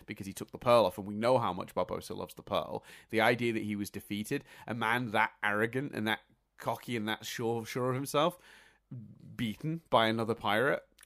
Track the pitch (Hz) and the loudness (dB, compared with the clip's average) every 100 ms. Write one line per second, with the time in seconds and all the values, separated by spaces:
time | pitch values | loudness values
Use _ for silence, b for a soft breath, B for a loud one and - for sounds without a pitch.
0 | - - 95 - - - 127 120 95 104 | -14 -10 -8 -8 -12 -2 6 6 6 2
1 | 98 104 117 127 107 90 - 90 90 90 | -6 -2 2 2 2 -4 -6 -4 -4 -4
2 | - 98 92 - - 92 - - B B | -8 -10 -10 -12 -4 -4 -2 -8 B B
3 | B 110 110 123 120 110 104 104 98 101 | B 4 4 4 0 0 -2 -4 -4 -8
4 | - 104 107 143 - B - 113 113 123 | -6 -6 -2 -4 -6 B -8 -2 2 0
5 | 123 110 110 - 104 104 117 123 143 - | 2 2 2 2 0 2 0 0 -4 -2
6 | 110 107 - _ _ - 131 113 - 120 | -2 -2 -6 _ _ -6 -4 -4 -4 -4
7 | 107 107 - - 113 117 107 131 127 127 | -2 -4 -6 -4 -2 -2 -4 -2 -2 -2
8 | 139 147 165 - B B B B _ 127 | 0 2 2 0 B B B B _ -14
9 | 104 - - 110 117 101 156 165 - 123 | -14 -18 -12 -4 -4 -4 -6 -6 2 4
10 | 110 113 117 113 107 107 135 156 - _ | 4 2 0 0 2 2 4 0 -6 _